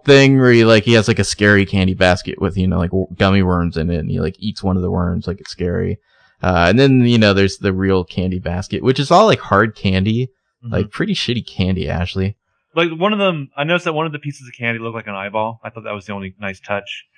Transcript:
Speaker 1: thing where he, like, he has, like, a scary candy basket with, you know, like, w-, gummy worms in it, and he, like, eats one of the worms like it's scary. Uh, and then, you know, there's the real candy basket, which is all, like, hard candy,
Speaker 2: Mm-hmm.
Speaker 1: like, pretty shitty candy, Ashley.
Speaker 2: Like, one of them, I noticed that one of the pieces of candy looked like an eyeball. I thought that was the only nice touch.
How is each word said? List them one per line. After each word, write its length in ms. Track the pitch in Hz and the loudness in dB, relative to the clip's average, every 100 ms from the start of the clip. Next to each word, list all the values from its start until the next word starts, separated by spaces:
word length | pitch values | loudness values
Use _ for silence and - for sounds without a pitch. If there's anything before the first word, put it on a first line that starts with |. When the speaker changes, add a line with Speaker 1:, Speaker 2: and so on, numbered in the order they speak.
| - | 4
Speaker 1:
thing 340 | 139 135 135 | 6 6 6
where 120 | 127 | 6
he, 140 | 120 113 | 6 6
like, 180 | 110 | 4
he 100 | 120 | 4
has, 140 | 113 104 | 2 4
like, 120 | 107 | 0
a 40 | |
scary 420 | 98 - 104 101 95 | -2 2 4 4 2
candy 280 | 101 92 | 0 0
basket 480 | 92 92 92 - - | 2 2 2 -2 -6
with, 160 | 95 92 | -4 -2
you 100 | 92 | -2
know, 100 | 87 | 0
like, 140 | 87 | -2
w-, 160 | 95 90 90 | -4 -4 0
gummy 260 | 98 98 | 2 2
worms 340 | 90 90 87 82 | 2 0 -2 -4
in 120 | 82 | -4
it, 80 | 85 | -4
and 100 | 85 | -4
he, 100 | 90 | -4
like, 160 | - - | -6 -6
eats 240 | 107 - | -10 -6
one 120 | 98 92 | -4 -2
of 60 | |
the 100 | 90 | -2
worms 360 | 92 90 90 - | -2 -4 -4 -8
like 120 | - | -10
it's 120 | - | -12
scary. 480 | - 87 90 90 - _ _ _ _ | -8 -6 -4 -4 -8 _ _ _ _
Uh, 220 | 92 90 85 | -2 2 4
and 120 | 113 | 4
then, 260 | 139 131 120 | 4 4 4
you 120 | 120 | 4
know, 140 | 104 | 4
there's 260 | 98 98 - | 4 2 0
the 120 | 104 | -4
real 320 | 92 95 95 | 0 0 0
candy 360 | 87 - 92 92 | -2 -4 -4 -4
basket, 420 | 87 90 - 101 | -6 -8 -6 -4
which 160 | 117 131 | -2 0
is 120 | 139 | 2
all, 160 | 175 220 | 4 4
like, 120 | 135 | 2
hard 360 | - 101 110 - | 2 2 2 0
candy, 520 | 98 95 101 113 127 _ _ _ | -2 0 0 -2 -4 _ _ _
Speaker 2:
Mm-hmm. 100 | 120 | -6
Speaker 1:
like, 180 | 117 104 | -4 -4
pretty 220 | - 190 185 | -4 -4 -4
shitty 320 | - 120 - | -4 -4 -6
candy, 400 | - 92 92 - | -4 -2 -2 -4
Ashley. 460 | 80 87 95 95 - _ _ _ 160 | -6 -6 -4 -4 -6 _ _ _ -4
Speaker 2:
Like, 140 | 170 | -2
one 220 | 160 196 | -2 -2
of 60 | 208 | 0
them, 300 | 196 160 139 - | -2 -2 -8 -6
I 60 | |
noticed 220 | 151 175 175 | -2 -2 -2
that 80 | |
one 120 | 156 160 | -4 -4
of 60 | |
the 80 | 147 | -6
pieces 280 | 147 139 123 | -10 -14 -16
of 60 | 120 | -8
candy 220 | 117 113 | -6 -6
looked 160 | 113 113 | -8 -10
like 120 | 107 | -10
an 80 | 98 | -10
eyeball. 440 | 101 107 110 117 | -6 -4 -4 -6
I 60 | 107 | -16
thought 140 | 110 | -14
that 100 | 107 | -12
was 120 | 104 101 | -12 -10
the 80 | |
only 220 | 101 95 92 | -10 -10 -12
nice 200 | 101 95 | -12 -12
touch. 460 | - 101 - - - | -8 -8 -8 -16 -20